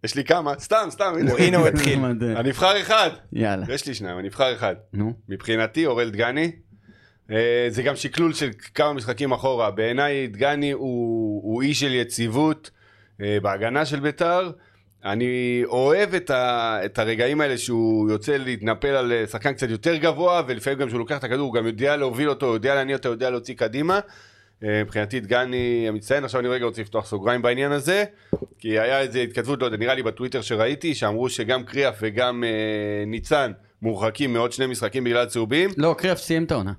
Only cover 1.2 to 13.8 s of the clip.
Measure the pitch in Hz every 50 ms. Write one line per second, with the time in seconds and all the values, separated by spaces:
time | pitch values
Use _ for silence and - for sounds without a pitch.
1.2 | 170 135 123 135 175 180 180 180 165 - 147 151 143 151 139 135 135 127 120 113
2.2 | 117 120 110 113 117 139 131 - 180 185 202 202 185 - 220 220 202 165 160 -
3.2 | - - - - 110 107 101 95 95 - 127 143 - 143 127 104 107 92 90 90
4.2 | 95 98 95 - 135 131 123 104 117 104 92 - - _ - 101 104 110 117 110
5.2 | - - 98 95 - - 113 113 113 110 113 160 165 151 123 117 120 113 101 101
6.2 | 117 120 123 147 160 170 160 - - _ - - _ - - - - - _ _
7.2 | _ - 107 110 117 120 120 120 120 120 113 113 123 139 139 - - 139 - -
8.2 | 170 165 151 - 156 131 104 - - - _ - 151 151 147 139 110 113 123 104
9.2 | 147 135 127 - 131 135 131 117 117 104 98 98 110 113 120 131 143 143 143 139
10.2 | 135 123 101 101 127 139 147 143 143 143 143 - 135 131 123 120 120 117 113 113
11.2 | 113 107 104 107 - 101 110 117 131 139 147 - 143 139 127 127 120 117 - -
12.2 | 117 113 107 131 151 156 151 147 - - _ _ _ _ _ _ _ _ _ _
13.2 | 101 101 104 104 95 101 98 101 104 113 123 143